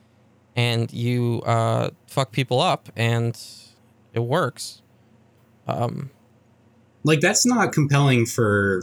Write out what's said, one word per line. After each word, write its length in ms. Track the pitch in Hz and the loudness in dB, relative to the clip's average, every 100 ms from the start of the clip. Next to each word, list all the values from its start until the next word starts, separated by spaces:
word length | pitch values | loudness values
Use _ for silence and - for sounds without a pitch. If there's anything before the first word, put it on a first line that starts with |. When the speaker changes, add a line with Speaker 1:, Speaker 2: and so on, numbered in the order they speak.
| _ _ _ _ _ | _ _ _ _ _
Speaker 1:
and 380 | 120 120 117 113 | -2 0 0 -4
you, 500 | - 120 123 120 117 | -4 -2 0 0 -2
uh, 460 | - 113 113 117 113 - _ | 0 0 0 0 -2 -8 _
fuck 240 | - 131 | -6 -4
people 300 | - 131 127 | -4 -2 0
up, 280 | 180 143 - | 0 -2 -6
and 420 | - 117 117 117 - - - - _ _ _ _ | -4 0 0 -2 -6 -14 -20 -20 _ _ _ _
it 80 | 113 | -6
works. 600 | 117 160 135 - - - _ _ _ _ _ _ _ _ - | -2 0 -2 -4 -14 -16 _ _ _ _ _ _ _ _ -8
Um, 440 | - 123 - 135 - _ _ _ _ _ _ _ _ 147 | -4 -4 -6 -12 -16 _ _ _ _ _ _ _ _ 0
Speaker 2:
Like, 140 | 156 | 2
that's 240 | 180 214 | 2 2
not 260 | 240 240 180 | 2 2 0
compelling 500 | - 143 143 139 123 | 0 2 4 4 4
for 560 | 113 - 110 101 98 92 | 2 0 2 2 2 0